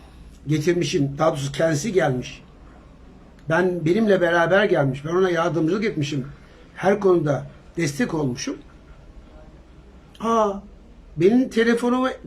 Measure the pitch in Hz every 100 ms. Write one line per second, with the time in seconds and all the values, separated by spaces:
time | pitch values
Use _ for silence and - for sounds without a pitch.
0 | - - - - 139 156 160 175 156 180
1 | 139 139 160 147 139 - 165 147 220 185
2 | 151 127 - - - - - - - -
3 | - - - - - 165 185 175 151 190
4 | 220 190 170 175 165 190 208 170 135 135
5 | 147 175 190 165 170 160 160 208 214 160
6 | 139 147 120 - - - - - 180 202
7 | 190 175 147 131 - - - - 160 -
8 | 247 160 139 120 - - - - - -
9 | - - - - - - - - - -
10 | - - 220 226 214 196 - - - -
11 | - - 180 247 262 220 226 233 240 247
12 | 262 -